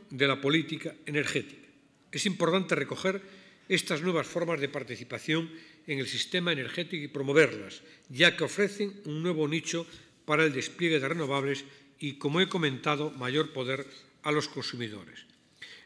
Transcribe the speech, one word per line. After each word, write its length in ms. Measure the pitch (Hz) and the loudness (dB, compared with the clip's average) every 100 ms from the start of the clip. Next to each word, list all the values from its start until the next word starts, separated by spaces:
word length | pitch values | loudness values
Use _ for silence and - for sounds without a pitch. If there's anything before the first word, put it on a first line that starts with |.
| - | -8
de 160 | 127 139 | 2 2
la 140 | 135 | 4
política 540 | 139 160 156 151 160 - - | 2 2 2 -6 -8 -10 -4
energética. 540 | 147 135 147 107 - - - _ _ - | -2 0 -2 -4 -12 -20 -20 _ _ -10
Es 160 | 147 202 | -4 -2
importante 480 | 170 165 190 160 | 2 2 2 2
recoger 480 | 156 139 131 185 196 - - - - - | 0 -2 -2 -2 -2 -6 -20 -20 -14 0
estas 340 | 185 - 151 | 0 2 -2
nuevas 240 | 175 165 127 | 0 0 0
formas 340 | 175 165 156 | -2 -2 -2
de 80 | 139 | -2
participación 800 | 143 127 113 120 117 - 156 160 - - - - | -6 -8 -10 -10 -8 0 0 0 -8 -20 -16 -6
en 140 | 139 | -4
el 80 | 127 | -4
sistema 420 | 123 - 185 175 | -4 -2 0 0
energético 540 | 143 123 - 160 165 | 0 -2 -6 -6 -6
y 40 | 147 | -6
promoverlas, 760 | 139 139 147 143 107 98 - - - - | -4 4 6 6 4 -10 -14 -20 -20 -6
ya 280 | 127 170 170 | 4 6 6
que 60 | |
ofrecen 580 | 147 - 202 196 202 - | -2 0 0 0 -6 -6
un 180 | 151 151 | -8 -2
nuevo 240 | 170 156 147 | 0 2 2
nicho 400 | 165 - 165 165 - - _ | 0 -2 -4 -6 -14 -20 _
para 200 | - 151 | 0 4
el 80 | 160 | 4
despliegue 460 | 131 - - 170 151 | 2 -4 0 2 4
de 100 | 135 | 2
renovables 560 | 165 139 139 139 139 - - - - | -2 0 0 0 -2 -6 -20 -20 -10
y, 140 | 147 | -8
como 260 | 135 143 165 | -2 0 2
he 80 | 185 | 2
comentado, 640 | 185 151 131 156 143 151 | 2 0 0 0 0 -2
mayor 400 | 143 123 143 151 | -4 -2 0 0
poder 340 | 135 127 135 139 - - _ | -2 -4 -4 -6 -16 -20 _
a 80 | 151 | 0
los 160 | 151 143 | 0 0
consumidores. 720 | 139 - 123 113 104 80 80 - _ _ - - - | -6 -6 -6 -6 -8 -14 -20 -20 _ _ -20 -20 -18